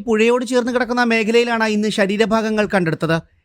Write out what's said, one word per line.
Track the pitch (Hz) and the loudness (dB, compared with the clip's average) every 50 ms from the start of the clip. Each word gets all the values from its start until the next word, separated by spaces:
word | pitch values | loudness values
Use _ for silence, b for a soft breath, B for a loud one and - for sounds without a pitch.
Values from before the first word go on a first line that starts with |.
| 202 | -2
പുഴയോട് | 240 220 214 220 233 240 254 247 214 | -2 0 2 2 2 2 0 -2 0
ചേർന്ന് | 254 247 233 226 - | -2 -2 0 0 -2
കിടക്കുന്ന | 247 247 226 247 247 247 233 226 | -2 -2 -2 0 0 0 2 2
മേഖലയിലാണ് | 226 220 202 226 233 240 240 233 226 220 220 214 | 0 0 2 2 2 2 2 0 -2 0 0 0
ഇന്ന് | 208 214 214 202 - | 0 0 -2 0 0
ശരീരഭാഗങ്ങൾ | 202 190 208 208 226 196 220 226 214 220 220 214 208 196 - | 0 0 2 0 0 0 0 0 0 -2 -2 -2 -2 0 0
കണ്ടെടുത്തത്. | 196 180 160 151 - 175 156 160 165 - _ _ _ | 0 0 0 -2 -2 -2 -2 -2 -2 -4 _ _ _